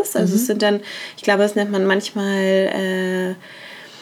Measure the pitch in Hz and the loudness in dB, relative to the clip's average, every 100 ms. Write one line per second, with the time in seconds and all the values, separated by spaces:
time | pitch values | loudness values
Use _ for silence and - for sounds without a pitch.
0 | 415 - 196 196 247 208 208 208 - - | 2 2 2 2 2 2 2 2 -2 -12
1 | - - - 202 208 208 208 196 190 190 | -14 -6 0 2 2 2 0 2 2 2
2 | 208 208 196 196 190 190 190 - 190 185 | 0 -4 -2 2 4 4 2 0 -2 -2
3 | 185 185 185 185 - - - - - - | -2 -2 -2 -6 -12 -18 -18 -18 -20 -20